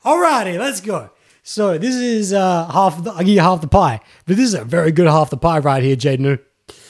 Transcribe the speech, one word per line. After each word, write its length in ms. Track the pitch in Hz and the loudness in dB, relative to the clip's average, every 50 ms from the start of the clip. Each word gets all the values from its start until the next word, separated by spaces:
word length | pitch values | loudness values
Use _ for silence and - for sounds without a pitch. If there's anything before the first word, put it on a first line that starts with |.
| - | -2
Alrighty, 560 | 247 302 349 359 330 302 247 208 185 175 170 | 0 0 2 2 2 2 0 -2 -4 -6 -6
let's 220 | 226 277 254 196 | -6 -6 -8 -8
go. 300 | 180 214 202 156 113 101 _ _ _ _ _ _ _ | -8 -8 -8 -8 -8 -12 _ _ _ _ _ _ _
So 340 | - - 208 208 202 175 | -12 -6 -4 -2 -2 -2
this 180 | 156 180 254 254 | -2 -2 -4 -4
is, 380 | 247 247 247 233 220 208 185 196 | -2 -2 -2 -2 -2 -2 -2 -2
uh, 380 | 196 190 185 180 170 165 170 - | 0 0 0 0 -2 -2 -2 0
half 240 | 180 196 190 147 | 2 2 2 0
of 80 | 170 170 | -2 -10
the, 60 | 226 | -10
I'll 80 | 208 165 | -6 -2
give 100 | 180 190 | 2 2
you 120 | 208 196 | 4 4
half 200 | 160 175 185 170 | 4 4 2 0
the 80 | 156 143 | -2 2
pie, 320 | - 196 185 147 117 107 - _ _ _ - | 2 2 2 2 0 -4 -10 _ _ _ -4
but 120 | - 185 | -2 0
this 100 | 202 262 | 0 0
is 80 | 247 202 | 0 0
a 100 | 147 110 | -4 -6
very 280 | 117 123 170 165 160 160 | -4 -2 0 2 2 2
good 160 | 151 180 160 | 4 4 4
half 200 | 151 160 151 143 | 4 4 2 0
the 80 | - | -2
pie 220 | 127 - 165 165 156 | -2 -2 0 0 0
right 240 | 139 147 139 135 127 | 0 0 0 0 0
here, 140 | 135 139 | 0 0
Jay 200 | 127 113 143 135 | 0 0 -2 -2
Nu. 220 | 131 135 139 139 - - _ _ _ _ - - - - - | 0 0 0 -2 -2 -6 _ _ _ _ -20 -20 -20 -20 -20